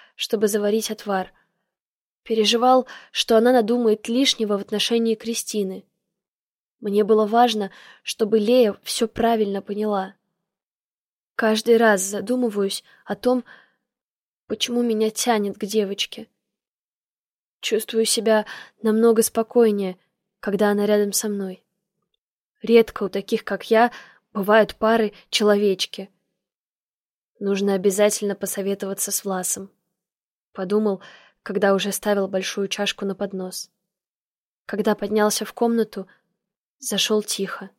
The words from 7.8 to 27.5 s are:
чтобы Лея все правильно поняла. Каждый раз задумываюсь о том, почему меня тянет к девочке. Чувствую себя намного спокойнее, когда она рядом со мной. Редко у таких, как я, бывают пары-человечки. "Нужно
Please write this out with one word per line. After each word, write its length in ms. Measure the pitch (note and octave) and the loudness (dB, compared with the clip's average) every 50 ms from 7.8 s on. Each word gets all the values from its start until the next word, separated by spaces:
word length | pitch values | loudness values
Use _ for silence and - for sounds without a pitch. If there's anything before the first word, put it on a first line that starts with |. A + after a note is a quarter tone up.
| - - - _ | -20 -20 -20 _
чтобы 360 | _ - - - A3+ G3+ A3+ A3 | _ -12 -4 -4 0 2 2 2
Лея 380 | G#3 G#3+ B3 B3+ A#3 G#3 G3 - | 4 4 4 4 4 4 0 -4
все 260 | _ - - - A#3 A3 | _ -10 -4 -4 -4 -4
правильно 540 | - - A3 A3+ A#3 A3 G#3+ G3+ G3 G3 | -2 -2 0 0 2 0 0 -2 -2 -6
поняла. 520 | - - G3+ G#3 G#3+ G#3+ G#3 G3 F#3+ G3 - _ _ _ _ _ _ _ _ _ _ _ _ _ _ _ _ _ _ _ _ _ _ _ _ | -6 -8 -6 -4 -4 -2 -2 -4 -4 -6 -12 _ _ _ _ _ _ _ _ _ _ _ _ _ _ _ _ _ _ _ _ _ _ _ _
Каждый 420 | - A#3 A3 A3 A3 - A3+ A#3 | -2 0 0 0 0 4 4 4
раз 260 | A3+ A#3 A3 G#3 F#3 | 6 6 4 4 2
задумываюсь 840 | F#3+ G3 G#3 G3 G3 G#3+ B3+ B3+ B3 A3+ G3+ G3+ G3 G3 - - - _ _ _ _ | 0 -4 -6 -8 -4 -2 -2 0 0 -2 0 -2 -2 -2 -4 -8 -12 _ _ _ _
о 120 | - G3+ | -10 -10
том, 280 | - - B3 B3+ B3 - - - - _ _ _ _ _ _ _ _ _ _ _ _ _ _ _ _ _ | -2 0 0 0 0 -2 -8 -20 -20 _ _ _ _ _ _ _ _ _ _ _ _ _ _ _ _ _
почему 360 | - G#3+ A3 - A#3+ A#3+ A#3+ | -10 -6 -6 -4 -2 -2 0
меня 280 | A#3+ A#3 A3 G#3+ A3 A3 | 0 0 0 0 -2 -2
тянет 480 | G#3+ - - B3 A3+ G#3+ G3+ G3+ G3 - | -2 -2 -2 0 0 0 0 -4 -6 -8
к 60 | G#3+ | -8
девочке. 640 | G3 G#3+ G#3+ G3+ F#3+ G3+ - - - - A3 A3 - _ _ _ _ _ _ _ _ _ _ _ _ _ _ _ _ _ _ _ _ _ _ _ _ _ _ | -2 0 -2 -2 -2 -4 -6 -8 -8 -8 -16 -18 -20 _ _ _ _ _ _ _ _ _ _ _ _ _ _ _ _ _ _ _ _ _ _ _ _ _ _
Чувствую 440 | - - A3 G#3+ - - A#3 A3 A3+ | -4 -2 -2 -2 -2 -2 -2 -2 0
себя 420 | - - A#3 G3+ A3 A3 G#3+ G#3+ - - - - - _ _ | 0 -2 -2 0 2 2 0 0 -4 -12 -18 -20 -20 _ _
намного 400 | - A3 A3 A3 A3+ A#3 A3+ A3 | 0 0 2 4 4 4 4 4
спокойнее, 760 | A3 - - A3+ A3 - - B3 A#3 A3 G#3 G3+ G3 F#3 F#3 - _ _ _ _ _ _ _ _ | 2 0 -2 -4 -4 2 4 4 4 4 4 0 -4 -6 -8 -10 _ _ _ _ _ _ _ _
когда 300 | - G#3 G3 G3 G#3+ G#3 | -6 -4 0 0 2 2
она 160 | G3+ G#3 G#3 | 2 2 2
рядом 260 | G#3 G#3 G#3 G#3 G3+ | 2 2 2 2 0
со 160 | G3 - - G#3+ | -2 -4 -4 -4
мной. 360 | G#3 G3 F#3+ F#3+ F#3 - _ _ _ _ _ _ _ _ _ _ _ _ _ _ _ _ _ _ _ _ | -6 -6 -8 -10 -10 -14 _ _ _ _ _ _ _ _ _ _ _ _ _ _ _ _ _ _ _ _
Редко 420 | - G#3+ A#3 A#3 A3+ - - - G#3 | 0 6 6 6 6 4 -2 -8 -8
у 40 | F#3 | -6
таких, 360 | - G3 G3 - A3+ G#3+ - | -6 -6 -4 -4 -4 -4 -4
как 260 | - G3+ F3+ - - | -6 -8 -8 -2 2
я, 200 | A3+ A3 A#3+ A#3 - - - - _ _ _ _ | 4 4 4 2 0 -8 -20 -20 _ _ _ _
бывают 440 | _ G#3 F#3+ G3+ G#3+ A3+ G#3 G3+ - | _ -6 0 4 4 4 4 2 0
пары-человечки. 1300 | - A3 A3 A3+ A3+ A3 G#3 - - _ _ - - G#3+ G#3 G#3 G3+ G#3 G3+ F#3+ F#3+ - - - - G3 - _ _ _ _ _ _ _ _ _ _ _ _ _ _ _ _ _ _ _ _ _ _ _ _ _ _ | -2 0 2 2 2 0 -2 -4 -10 _ _ -4 0 2 4 4 4 2 0 0 0 -4 -8 -8 -14 -16 -16 _ _ _ _ _ _ _ _ _ _ _ _ _ _ _ _ _ _ _ _ _ _ _ _ _ _
"Нужно 340 | G3+ G3 | -4 -2